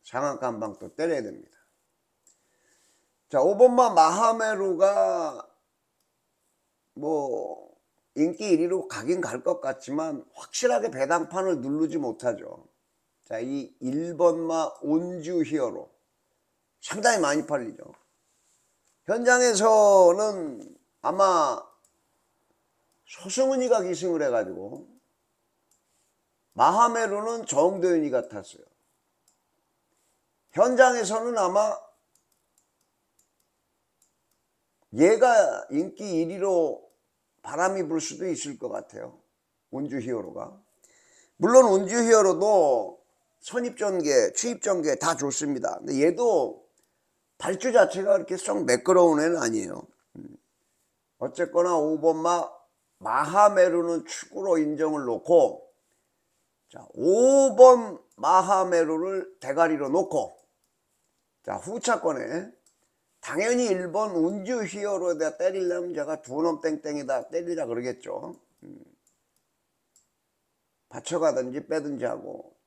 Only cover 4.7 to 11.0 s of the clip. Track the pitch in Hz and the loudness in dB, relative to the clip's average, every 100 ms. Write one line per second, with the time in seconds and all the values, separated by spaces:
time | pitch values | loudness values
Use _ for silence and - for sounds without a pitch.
4.7 | 170 190 202 190 175 160 127 - _ _ | 2 2 2 0 -2 -6 -10 -20 _ _
5.7 | _ _ _ _ _ _ _ _ _ _ | _ _ _ _ _ _ _ _ _ _
6.7 | _ _ - 147 156 139 110 - - - | _ _ -12 -6 -4 -4 -8 -8 -14 -20
7.7 | _ _ _ _ - 160 165 214 165 170 | _ _ _ _ -2 -2 -2 0 0 2
8.7 | 185 - 104 117 180 156 127 139 131 135 | -2 -6 -10 -4 -4 -4 -4 -4 -4 -6
9.7 | 131 - 143 160 147 - - - - 247 | -8 -8 -8 -6 -10 -14 -20 -14 -4 0
10.7 | 240 220 131 | 0 -2 -4